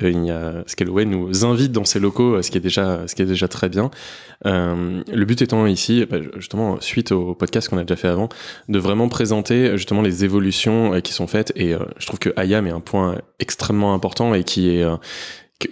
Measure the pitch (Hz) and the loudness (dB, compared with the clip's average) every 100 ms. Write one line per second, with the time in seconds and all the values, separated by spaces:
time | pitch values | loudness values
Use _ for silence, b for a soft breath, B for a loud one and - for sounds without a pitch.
0 | 92 87 85 82 82 85 85 - 90 95 | 2 2 0 -2 -4 -8 -8 -4 0 2
1 | 107 95 90 92 117 120 135 117 101 101 | 2 0 0 2 2 4 2 0 0 2
2 | 101 98 120 107 90 92 90 87 95 87 | 0 2 2 2 0 -2 0 0 0 -2
3 | 87 - 95 92 92 - - 92 127 B | -4 -2 0 0 -2 -2 -2 0 -2 B
4 | B B B B 101 92 87 87 87 92 | B B B B -2 0 0 -2 -2 -4
5 | - 113 101 123 120 113 110 95 - 117 | -4 0 2 2 2 4 2 2 2 0
6 | 110 87 73 80 92 101 110 92 - - | 2 -2 -6 -12 -8 -4 -2 -2 -4 -2
7 | 117 92 90 87 90 113 - 92 85 87 | 0 0 0 -2 -2 -2 -2 -2 -2 0
8 | 90 87 113 B B B - 101 95 104 | 0 0 -2 B B B -2 0 2 2
9 | 120 120 113 107 101 120 127 101 - 104 | 2 0 0 0 2 2 4 2 0 2
10 | 107 87 98 101 98 92 113 113 110 92 | 2 2 2 2 2 0 2 2 2 2
11 | - - 87 104 110 - 87 82 - - | -2 -4 -2 -2 -2 -2 0 -2 -4 -10
12 | - 98 - - 92 104 95 85 - 98 | -10 -4 -2 0 2 2 0 -4 -2 0
13 | 92 87 - - - - - 104 101 98 | 0 -2 -8 -8 -6 -4 0 2 2 2
14 | 92 - 117 104 90 - 90 87 85 82 | 0 0 2 2 0 2 2 4 2 -2
15 | B B B B B - - | B B B B B -10 -10